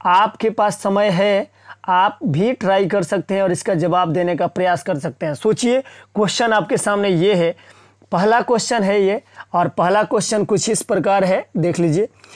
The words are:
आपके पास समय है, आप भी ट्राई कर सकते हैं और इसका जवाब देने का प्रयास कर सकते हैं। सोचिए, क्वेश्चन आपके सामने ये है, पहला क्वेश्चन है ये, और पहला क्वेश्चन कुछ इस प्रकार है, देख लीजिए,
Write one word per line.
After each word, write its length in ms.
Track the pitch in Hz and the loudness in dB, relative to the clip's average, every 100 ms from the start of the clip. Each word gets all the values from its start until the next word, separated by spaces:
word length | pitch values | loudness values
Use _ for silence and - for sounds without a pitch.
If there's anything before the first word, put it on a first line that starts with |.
आपके 460 | 180 180 214 - 220 | 2 4 2 0 -4
पास 320 | 220 208 - | 0 -2 -2
समय 260 | 208 196 208 | -2 0 2
है, 420 | 175 202 196 - _ - - - | 2 2 0 -2 _ -20 -12 -2
आप 300 | 180 202 - | 2 2 0
भी 280 | 262 147 220 | -4 0 0
ट्राई 340 | 254 190 196 180 | 0 0 2 2
कर 160 | 202 | -2
सकते 320 | 170 196 - | -2 -4 -2
हैं 80 | 196 | -2
और 100 | 190 | 0
इसका 220 | 180 - | -2 -2
जवाब 380 | 175 175 180 180 | -2 0 0 0
देने 240 | 180 175 175 | 0 -2 -2
का 100 | 170 | -4
प्रयास 360 | 180 185 175 | -2 -2 -2
कर 160 | - 151 | -4 -6
सकते 280 | 143 - 165 | -6 -8 -8
हैं। 80 | |
सोचिए, 460 | 143 214 - 240 254 - - - | -4 -2 0 0 0 -2 -14 -10
क्वेश्चन 380 | 208 202 - 233 | -2 -2 0 0
आपके 240 | 214 202 202 | 0 0 -2
सामने 320 | 208 202 202 | -2 -2 0
ये 260 | 170 190 | 2 2
है, 220 | 185 165 - - - _ _ - | 2 0 -4 -12 -20 _ _ -6
पहला 280 | 170 208 233 | 0 2 2
क्वेश्चन 420 | 214 233 - 233 | 2 -2 0 -2
है 200 | 196 208 | 0 2
ये, 200 | 196 208 - - - | 2 -2 -6 -20 -6
और 160 | 175 170 | -2 -2
पहला 340 | - 175 208 | 0 2 2
क्वेश्चन 420 | 214 220 - 214 | 2 0 0 -2
कुछ 260 | 202 202 - | 0 0 0
इस 120 | 220 | -2
प्रकार 420 | - 190 196 196 | -2 -2 2 2
है, 240 | 185 196 - - | 2 0 -2 -4
देख 220 | 170 160 | -2 0
लीजिए, 300 | 170 160 226 _ - | 0 0 -2 _ -20